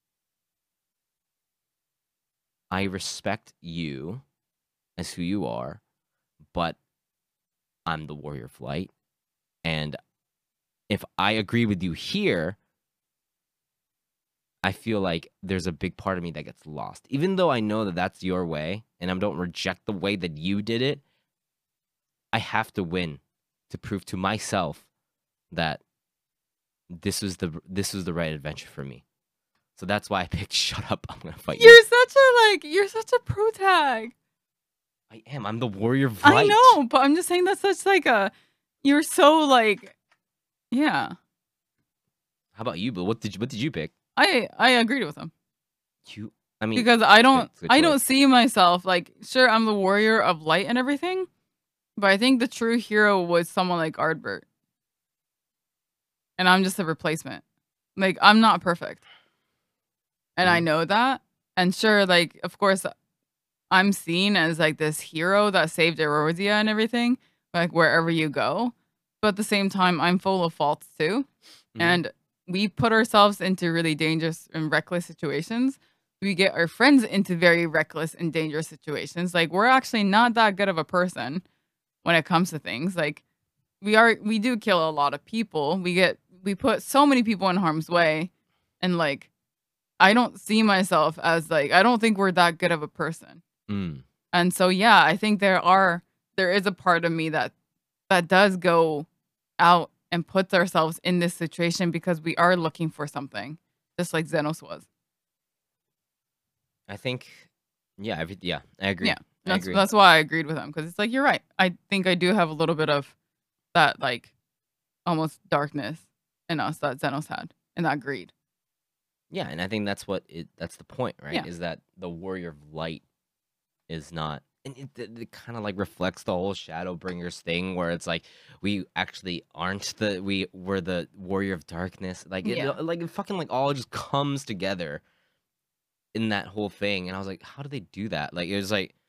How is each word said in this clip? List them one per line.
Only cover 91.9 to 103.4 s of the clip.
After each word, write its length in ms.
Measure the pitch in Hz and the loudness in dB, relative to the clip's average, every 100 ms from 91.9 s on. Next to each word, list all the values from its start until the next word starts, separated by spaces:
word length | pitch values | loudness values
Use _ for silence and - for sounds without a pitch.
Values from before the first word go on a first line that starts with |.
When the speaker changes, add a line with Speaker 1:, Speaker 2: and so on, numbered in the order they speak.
| 233 | 4
Speaker 2:
think 160 | 226 196 | 0 2
we're 140 | 196 | 2
that 240 | 180 175 160 | 4 2 2
good 140 | 175 | -2
of 100 | 160 | -2
a 40 | 151 | -6
person. 560 | - 156 165 - - _ _ - | -8 -8 -8 -16 -20 _ _ -10
Speaker 1:
Mm. 320 | 101 90 69 - _ _ | -8 -6 -10 -16 _ _
Speaker 2:
And 180 | 180 175 | -2 0
so, 140 | - 185 | 0 0
yeah, 340 | 185 226 196 151 | 2 6 6 6
I 100 | 190 | 2
think 240 | 214 202 | 0 0
there 200 | 196 180 | 2 2
are, 440 | 175 190 185 175 - _ _ - | 2 4 2 -2 -8 _ _ -2
there 160 | 185 | 0
is 140 | 202 196 | 0 -2
a 60 | |
part 340 | 180 185 170 170 | -2 0 0 0
of 60 | |
me 180 | 165 160 | -2 -4
that, 240 | 151 113 - _ _ _ _ - | -4 -6 -10 _ _ _ _ -2
that 180 | 185 165 | 0 2
does 300 | 185 202 185 | 4 4 2
go 480 | 175 170 160 151 156 _ _ _ _ - | 2 2 2 -2 -8 _ _ _ _ 2
out 320 | 170 175 - _ _ | 6 6 2 _ _
and 160 | 170 - | -6 -2
puts 260 | 190 185 | -2 0
ourselves 460 | 185 180 170 160 165 | 0 2 0 -2 -2
in 160 | 180 180 | -2 0
this 140 | 175 - | 0 -4
situation 540 | 165 - 170 170 175 | -8 -4 -4 -2 -2
because 280 | 165 185 160 | -2 -4 -4
we 160 | 160 - | -4 2
are 220 | 175 180 | 2 2
looking 320 | 160 - 160 | -2 -4 -8
for 160 | - 147 | -8 -10
something, 500 | 147 139 104 | -10 -12 -12